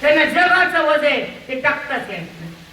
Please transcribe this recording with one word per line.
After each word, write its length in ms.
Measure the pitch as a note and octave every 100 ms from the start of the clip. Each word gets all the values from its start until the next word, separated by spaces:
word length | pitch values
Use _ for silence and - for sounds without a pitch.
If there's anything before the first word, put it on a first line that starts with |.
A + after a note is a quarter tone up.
त्यांना 240 | D4 D4+ -
जगाचं 580 | E4+ F4+ F4+ F4+ E4 D#4
वज 200 | D4+ D4
आहे, 380 | C4 - - -
ते 140 | C4
टाकताच 480 | C#4+ - - A#3+ G#3+
येत 180 | F3 E3+ E3
नाही. 140 | E3 - -